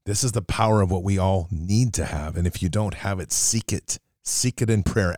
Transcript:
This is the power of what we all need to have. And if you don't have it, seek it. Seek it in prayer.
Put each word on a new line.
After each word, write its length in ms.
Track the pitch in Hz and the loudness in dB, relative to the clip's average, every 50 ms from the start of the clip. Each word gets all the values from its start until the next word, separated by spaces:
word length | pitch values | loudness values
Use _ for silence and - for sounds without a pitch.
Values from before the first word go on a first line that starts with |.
| _ 101 | _ -4
This 160 | 101 92 135 | -2 -2 -2
is 80 | 123 | -2
the 100 | 104 110 | -2 -2
power 400 | 90 - - - 110 110 110 107 | -4 -2 0 0 2 4 4 4
of 80 | 98 87 | 4 4
what 140 | 95 92 87 | 2 0 0
we 160 | 98 98 95 | 0 2 2
all 280 | 92 95 98 95 82 82 | 4 2 2 2 0 -2
need 420 | 92 78 85 92 101 113 127 117 - | -4 -4 -2 0 2 2 2 2 0
to 120 | - 76 | -2 -4
have. 300 | 67 80 76 76 78 82 | -4 -4 -4 -6 -4 -2
And 120 | 85 87 90 | -2 -2 -2
if 160 | - - - | -2 -2 -2
you 60 | 90 | -2
don't 260 | 80 107 107 98 - | -2 -2 -2 -2 -4
have 240 | - - 95 101 95 | -6 -4 -4 -4 -4
it, 120 | 92 - | -4 -4
seek 400 | - - - - - 113 - - | -2 0 0 0 0 0 -2 -2
it. 280 | 107 - - - - - - _ _ _ _ | -4 -4 -4 -6 -8 -10 -10 _ _ _ _
Seek 360 | - - - - 123 - - | -4 -2 0 0 0 0 0
it 120 | 123 110 | 0 2
in 100 | 113 104 | 2 2
prayer. 320 | 90 - - 113 98 87 85 | 2 2 0 2 2 2 0